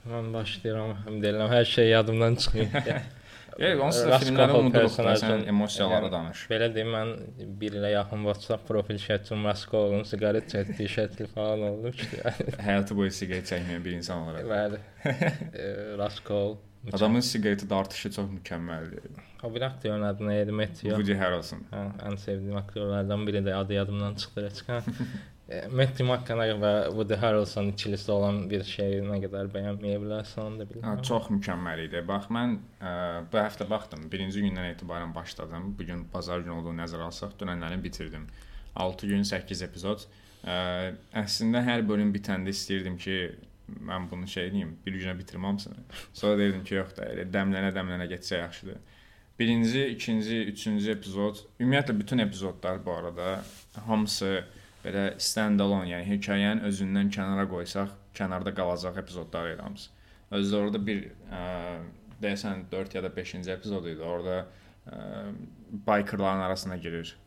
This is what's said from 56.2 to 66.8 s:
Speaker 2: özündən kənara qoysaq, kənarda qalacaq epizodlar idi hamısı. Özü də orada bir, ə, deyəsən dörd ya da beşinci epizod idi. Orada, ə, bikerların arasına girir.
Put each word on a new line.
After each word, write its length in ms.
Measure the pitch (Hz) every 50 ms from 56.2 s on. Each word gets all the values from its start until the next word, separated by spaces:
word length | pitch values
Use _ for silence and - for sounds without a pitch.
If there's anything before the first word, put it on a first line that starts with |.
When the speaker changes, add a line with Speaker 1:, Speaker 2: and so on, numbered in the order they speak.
| 101 - 101 98 101 104 107 110
Speaker 2:
özündən 460 | 107 104 98 95 98 95 98 101 98 101
kənara 380 | 101 104 95 95 98 98 98 92
qoysaq, 400 | 92 87 87 87 - 98 98 101 101 - - -
kənarda 400 | - - 101 95 92 90 87 98 95
qalacaq 460 | 98 92 87 90 85 87 92 87 95
epizodlar 460 | 92 - 90 90 80 82 90 90 85 85
idi 140 | 82 85 -
hamısı. 240 | - 101 101 - - - - - - - - - _
Özü 240 | 101 101 98 98
də 80 | 101 104
orada 220 | 101 104 104 110 101
bir, 160 | 104 107 98 - - - - -
ə, 160 | - 95 92 90 90 90 87 85 87 87 82 85 85 87 - - - - -
deyəsən 480 | 107 101 98 98 - 107 98 92 92 92
dörd 240 | - 92 95 95 -
ya 80 | 95
da 80 | 90 92
beşinci 400 | - - 90 - - 92 90 90
epizod 380 | 92 92 95 107 101 95 82 85
idi. 140 | 82 78 80
Orada, 300 | 85 87 87 85 90 90 92 92 - - - - - - - _
ə, 160 | - - - - 98 104 104 104 104 101 92 95 - - - - - -
bikerların 680 | 101 101 - 107 104 101 101 - 98 98 95 95 95 95
arasına 320 | 92 95 92 - 98 90
girir. 380 | 87